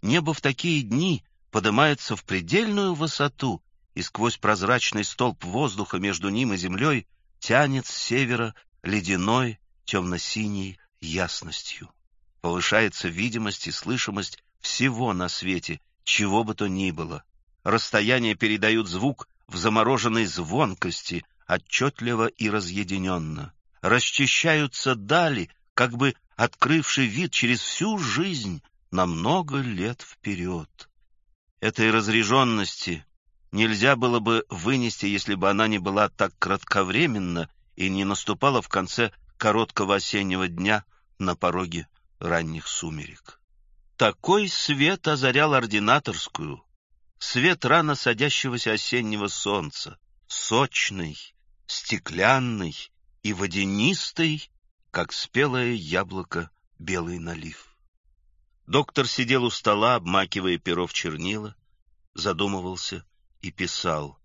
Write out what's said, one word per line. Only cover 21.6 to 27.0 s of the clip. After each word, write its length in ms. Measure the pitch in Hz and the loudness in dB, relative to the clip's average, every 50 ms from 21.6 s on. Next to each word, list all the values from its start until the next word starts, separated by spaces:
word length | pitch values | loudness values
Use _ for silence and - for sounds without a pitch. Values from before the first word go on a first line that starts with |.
| - _ - - 131 143 - - 117 120 120 110 113 | 0 _ -2 0 0 0 -2 -2 -4 -2 0 0 0
и 220 | 113 - - 107 107 | 0 -2 -2 -2 0
разъединённо. 1040 | 101 107 95 85 90 98 104 87 95 98 92 95 92 87 80 78 78 78 73 73 - _ _ _ _ _ | 0 0 -2 -2 -4 -4 -4 -2 -4 -2 -2 -2 -2 -2 -4 -6 -6 -8 -10 -12 -16 _ _ _ _ _
Расчищаются 1120 | - 92 113 123 - - - - 139 127 - - - 165 156 151 147 139 - - - 135 127 | 2 4 4 4 2 0 0 0 2 2 2 2 2 2 2 2 2 -2 -4 -4 -2 -2 -2
дали, 540 | 110 98 104 147 170 175 160 139 107 85 - _ _ _ _ _ | -2 0 2 2 2 4 2 0 -2 -4 -8 _ _ _ _ _
как 200 | - 120 123 120 | 2 2 2 2
бы 200 | 120 135 139 117 _ _ _ _ | 0 0 0 0 _ _ _ _
открывший 680 | - 113 123 - _ - 139 156 165 143 - - - | 0 0 0 2 _ 2 4 4 2 2 0 0 0